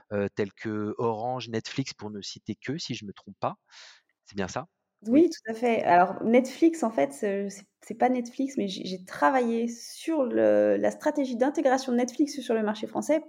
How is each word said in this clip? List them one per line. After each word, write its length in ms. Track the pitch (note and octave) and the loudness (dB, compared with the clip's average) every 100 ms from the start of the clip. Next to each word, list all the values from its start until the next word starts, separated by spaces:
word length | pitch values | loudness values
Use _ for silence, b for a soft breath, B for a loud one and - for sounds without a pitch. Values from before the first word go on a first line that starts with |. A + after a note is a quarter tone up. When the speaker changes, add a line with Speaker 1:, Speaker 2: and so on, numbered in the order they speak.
| _ | _
Speaker 1:
euh, 140 | G#2 G2+ - | -2 -2 -2
tels 180 | G2+ | -4
que 400 | - A2 G#2+ G#2 - | -4 -6 -4 -4 -2
Orange, 500 | A#2 G#2+ A#2+ B2+ A#2 | -2 -2 -4 -6 -6
Netflix, 460 | A2+ - - C3+ - | -6 -4 -6 -6 -10
pour 160 | G#2 | -10
ne 100 | G#3 | -10
citer 320 | - - - | -12 -12 -10
que, 240 | G#2 - D#3+ | -8 -6 -8
si 160 | - | -8
je 120 | A2+ G2+ | -10 -10
me 60 | |
trompe 260 | - - - | -14 -20 -6
pas. 160 | B2+ F#3+ _ B B B B _ - | -6 -6 _ B B B B _ -12
C'est 100 | G2+ | -6
bien 120 | F2+ | -6
ça ? 200 | B2 E3 _ _ _ G#3+ | -6 -10 _ _ _ 4
Speaker 2:
Oui, 160 | C#4 | 6
Speaker 1:
Oui. 60 | E4+ | 6
Speaker 2:
tout 220 | - A3+ | 2 -8
à 20 | |
fait. 300 | A3+ A#3+ A3+ | -2 0 2
Alors, 400 | - F3 F#3+ F#3+ | 6 6 6 2
Netflix, 580 | A3 B3 B3 - E4 E4 | 4 4 4 2 2 4
en 80 | A3+ | 0
fait, 240 | C4+ C#4 | 0 -2
c'est, 360 | - G#3 G3 G3+ | -2 -2 -2 -4
c'est, 160 | G3 - _ - | -8 -20 _ -14
c'est 80 | |
pas 160 | A3 B3 | 0 2
Netflix, 480 | B3+ A#3+ - C4+ A#3+ | 2 -4 -4 -4 -2
mais 100 | G3+ | -4
j'ai, 180 | F#3+ F#3 | -4 -8
j'ai 180 | F#3 F#3 | -10 -10
travaillé 640 | - C#4+ C4 A#3 A#3 A#3 | 0 2 2 2 0 -2
sur 560 | A#3 - - - D#4 | -6 -14 -10 -4 0
le, 540 | B3 D#3 A2 G#2 G#2 G2+ | 2 4 6 6 4 4
la 120 | G3+ | 0
stratégie 460 | - G3+ D4 C4 A3+ | 0 -2 0 -2 0
d'intégration 560 | C4+ D4+ C4+ C4 C4 | 0 2 2 2 2
de 60 | A#3+ | 0
Netflix 420 | B3 - C#4 - | 0 0 -2 -2
sur 160 | A#3+ A3+ | -2 0
le 80 | |
marché 240 | G#3+ G#3+ A3 | 0 -2 -6
français 340 | - G#3+ D#4 | -6 0 0